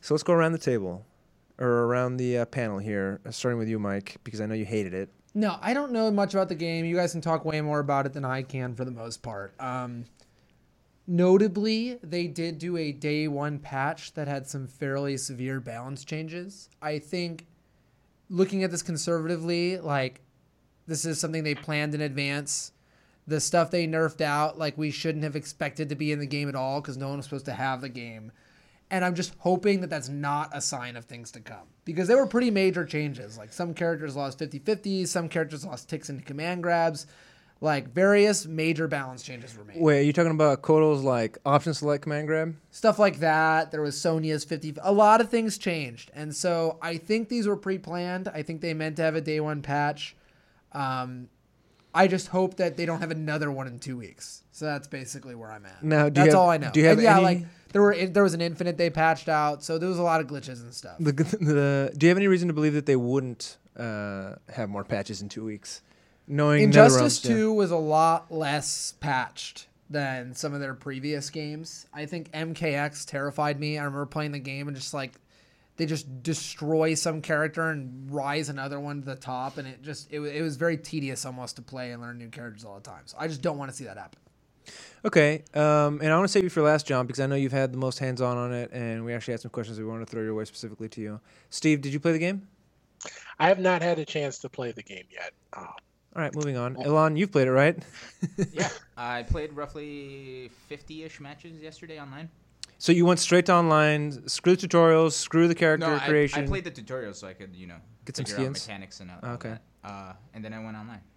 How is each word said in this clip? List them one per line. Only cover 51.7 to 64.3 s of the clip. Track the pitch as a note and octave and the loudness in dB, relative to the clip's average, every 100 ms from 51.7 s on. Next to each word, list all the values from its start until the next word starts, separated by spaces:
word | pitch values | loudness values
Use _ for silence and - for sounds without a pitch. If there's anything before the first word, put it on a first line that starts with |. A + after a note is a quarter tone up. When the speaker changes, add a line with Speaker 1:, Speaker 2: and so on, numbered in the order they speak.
| _ _ | _ _
Speaker 2:
I | E3 F#3+ | 4 4
just | F3+ - | 4 -2
hope | F#3 F#3 F#3 | 0 0 0
that | F3 C#3 | -2 0
they | E3+ | -4
don't | E3 | -2
have | E3 | -4
another | D#3+ D3+ D3+ D3 | -4 -4 -2 -2
one | C3+ C3 | -4 -8
in | A#2+ | -10
two | C#3 B2 | -10 -10
weeks. | G#2 - - - _ | -12 -16 -18 -18 _
So | - D3+ | -10 -6
that's | C#3+ D3 | -6 -8
basically | C#3 B2 C#3 B2+ | -12 -12 -14 -14
where | A#2+ A2+ | -14 -14
I'm | G#2+ G2+ | -16 -18
at. | - | -6
Speaker 1:
Now, | D#3 D3+ D3 | 2 6 6
do | C#3 | 8
you | D#3+ | 10
Speaker 2:
That's | |
Speaker 1:
have, | F#3 | 10
Speaker 2:
all | F3+ | 8
I | D#3+ | 6
know. | C3 | 4
Speaker 1:
do | D3+ | 8
you | D#3+ | 10
have | G#3+ | 10
Speaker 2:
And | |
yeah, | A3+ G3 | 10 10
Speaker 1:
any | |
Speaker 2:
like, | F#3+ F3 E3+ - _ | 8 4 0 -16 _
there | G3+ | 6
were, | G3+ G3 F#3+ | 6 6 2
there | F#3 | 6
was | G3 | 6
an | E3 | 4
Infinite | E3+ E3 F3 F3 | -2 0 -2 2
they | E3+ | 2
patched | D#3+ D#3+ D#3+ - | 4 4 4 2
out, | D#3 D3+ C#3+ | 2 2 -2
so | - D#3+ | -4 -2
there | F3+ | -2
was | F3+ | 0
a | |
lot | F3 D#3+ | 2 2
of | D3 | 0
glitches | C#3+ C#3+ B2 | -6 -10 -14
and | A#2+ | -14
stuff. | A#2+ - E2+ | -16 -16 -2
Speaker 1:
The, | D#3 | 0
the, | C#3 D#3+ G#3+ D3+ D3 C#3+ C#3 C#3 - | 2 0 2 2 4 4 2 0 4
do | D#3+ | 6
you | |
have | F#3 | 6
any | G3 | 4
reason | F#3 F3 | 4 2
to | |
believe | D3+ D3+ | 2 2
that | D3 C#3+ | 2 2
they | C3 | 2
wouldn't, | A#2+ C3+ B2+ A#2 - - _ - | 4 0 -2 -8 -14 -16 _ -12
uh, | A#2 G#2+ G#2 G2 F#2+ | -8 -6 -6 -8 -10